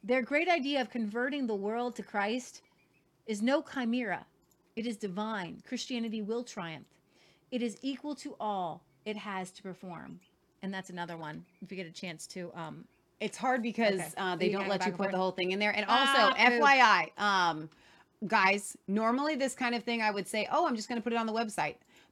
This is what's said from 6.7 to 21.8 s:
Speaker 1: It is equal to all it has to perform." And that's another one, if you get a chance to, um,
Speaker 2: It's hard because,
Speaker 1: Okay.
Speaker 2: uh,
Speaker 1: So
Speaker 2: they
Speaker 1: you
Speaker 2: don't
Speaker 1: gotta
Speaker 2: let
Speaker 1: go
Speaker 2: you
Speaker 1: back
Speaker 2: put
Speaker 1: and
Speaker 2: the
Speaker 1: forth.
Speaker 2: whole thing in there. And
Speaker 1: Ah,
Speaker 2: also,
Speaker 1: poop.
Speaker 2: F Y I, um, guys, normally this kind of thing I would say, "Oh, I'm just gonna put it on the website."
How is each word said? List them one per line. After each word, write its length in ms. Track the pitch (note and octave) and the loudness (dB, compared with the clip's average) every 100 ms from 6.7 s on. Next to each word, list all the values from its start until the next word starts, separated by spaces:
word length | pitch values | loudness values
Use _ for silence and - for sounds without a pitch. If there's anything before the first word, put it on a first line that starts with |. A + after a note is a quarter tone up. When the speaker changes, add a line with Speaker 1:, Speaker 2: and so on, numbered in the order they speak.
| D#3+ - _ _ _ _ _ _ | -10 -16 _ _ _ _ _ _
Speaker 1:
It 100 | B3+ | -4
is 160 | A#3+ G3+ | -4 -4
equal 360 | C4+ C4+ D4 C#4+ | -6 -6 -8 -8
to 180 | D4 - | -10 -6
all 420 | G#3+ G3+ F3 E3 _ _ | -4 -2 -4 -6 _ _
it 120 | - G#3+ | -10 -8
has 360 | G3+ F#3+ F#3 | -6 -8 -8
to 100 | - | -10
perform." 560 | F#3+ F3+ F#3 E3+ - E3+ _ _ _ _ | -14 -12 -12 -12 -12 -16 _ _ _ _
And 120 | G3 | -8
that's 160 | G3 F#3 | -8 -8
another 260 | F3+ E3+ E3+ | -10 -8 -8
one, 280 | D#3 D#3+ F3 _ | -10 -10 -14 _
if 80 | F#3+ | -14
you 60 | F#3 | -10
get 100 | E3+ | -10
a 60 | |
chance 340 | E3 F#3 D#3 - | -10 -12 -10 -12
to, 220 | - F3 - | -10 -10 -10
um, 280 | D#3+ D3+ - _ _ _ | -10 -12 -18 _ _ _
Speaker 2:
It's 180 | G#3+ - | -8 -2
hard 240 | B3 B3+ | 0 0
because, 380 | A3+ A3+ A3+ F#3+ | 0 2 2 2
Speaker 1:
Okay. 100 | D#3+ - | -2 -4
Speaker 2:
uh, 160 | F#3+ | -4
Speaker 1:
So 60 | F3+ | 2
Speaker 2:
they 80 | F#3 | 2
Speaker 1:
you 60 | |
Speaker 2:
don't 100 | G3 | 0
Speaker 1:
gotta 80 | G3 | 0
Speaker 2:
let 100 | G3 | 0
Speaker 1:
go 60 | F#3 | 0
Speaker 2:
you 40 | |
Speaker 1:
back 60 | F3 | 0
Speaker 2:
put 60 | G3 | -2
Speaker 1:
and 80 | |
Speaker 2:
the 20 | F#3+ | 2
Speaker 1:
forth. 60 | |
Speaker 2:
whole 80 | F#3 | 0
thing 200 | F3+ F#3 | 0 -2
in 60 | F#3+ | 2
there. 160 | G#3 | 0
And 120 | G#3 G3+ | 0 4
Speaker 1:
Ah, 120 | A#3 | 4
Speaker 2:
also, 340 | C4+ C4+ A3 | 6 6 6
Speaker 1:
poop. 120 | C4 A#3+ | 8 6
Speaker 2:
F 140 | A#3+ | 8
Y 200 | B3+ C4+ A#3 F#3+ D#3+ - | 8 10 10 8 4 0
I, 300 | G#3 G3 F3 | 2 4 4
um, 220 | D#3 D#3 - - - _ _ G3 | 2 -6 -14 -20 -20 _ _ 0
guys, 500 | A3 F#3+ G3+ - - - | 4 4 4 -2 -14 -2
normally 500 | G3 A3 B3 D4 D4+ | 2 2 2 0 0
this 180 | C4+ | -2
kind 200 | - B3 | 0 -2
of 100 | A#3+ | -2
thing 180 | A#3 A#3 | -2 0
I 80 | G#3+ | 0
would 160 | G3+ F#3+ | 0 -2
say, 220 | A3 G#3 | -2 0
"Oh, 160 | D4 E4+ | 2 2
I'm 100 | A#3+ | 0
just 120 | G#3+ | -4
gonna 120 | A#3 | -4
put 120 | A3 | -2
it 40 | A#3 | -2
on 100 | A3+ | 0
the 60 | |
website." 440 | A3 A#3 G#3 D#3 - | -2 -2 -2 -4 -4